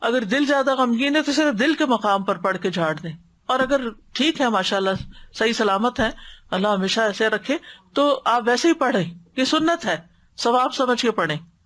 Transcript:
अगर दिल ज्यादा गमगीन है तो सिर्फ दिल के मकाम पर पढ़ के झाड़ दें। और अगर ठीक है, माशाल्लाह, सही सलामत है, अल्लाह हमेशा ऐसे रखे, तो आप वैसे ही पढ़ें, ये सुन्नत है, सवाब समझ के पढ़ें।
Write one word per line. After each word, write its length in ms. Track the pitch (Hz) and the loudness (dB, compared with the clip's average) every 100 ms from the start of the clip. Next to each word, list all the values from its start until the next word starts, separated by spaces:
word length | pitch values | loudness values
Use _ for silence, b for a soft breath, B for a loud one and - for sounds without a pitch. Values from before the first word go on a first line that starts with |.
अगर 200 | 226 247 | -2 -2
दिल 220 | 208 262 277 | 0 0 2
ज्यादा 300 | 285 269 262 | 2 2 2
गमगीन 400 | 254 233 277 302 | 2 2 2 0
है 60 | |
तो 100 | 294 | 0
सिर्फ 240 | 285 302 208 | 2 2 2
दिल 200 | 277 311 | 0 2
के 100 | 302 | 0
मकाम 380 | 226 214 196 | 0 2 0
पर 140 | 190 185 | 0 -2
पढ़ 200 | 190 180 | -2 -2
के 140 | 185 | -4
झाड़ 280 | 175 160 156 | -2 -2 -2
दें। 180 | 170 156 _ _ - | -8 -12 _ _ -2
और 120 | 254 | 0
अगर 300 | 254 277 240 - - - | 2 0 -2 -10 -10 -2
ठीक 260 | 294 320 | 0 0
है, 80 | 254 | 0
माशाल्लाह, 460 | 208 180 202 190 190 - B B | 0 0 0 0 -2 -6 B B
सही 200 | - 220 | -2 -2
सलामत 460 | 226 214 196 233 240 | 0 0 2 0 0
है, 160 | 226 B B B - | -2 B B B -8
अल्लाह 220 | 185 208 | -2 0
हमेशा 320 | 202 190 226 220 | 0 0 0 0
ऐसे 240 | 196 220 | 0 0
रखे, 300 | 214 208 302 B B _ - | 0 -2 -6 B B _ 0
तो 160 | 285 | 2
आप 320 | 277 - 240 | 2 0 0
वैसे 240 | 226 247 339 | 2 2 2
ही 60 | |
पढ़ें, 460 | 330 262 247 170 - - - | 2 2 0 -2 -8 -8 -2
ये 60 | 262 | 0
सुन्नत 400 | 311 320 339 220 | 2 2 0 -2
है, 240 | 170 - b b - | -6 -8 b b -4
सवाब 340 | 233 247 262 | 0 2 2
समझ 300 | 262 254 240 | 0 0 0
के 100 | 240 | 0
पढ़ें। 280 | 214 165 151 - _ | 0 -2 -4 -10 _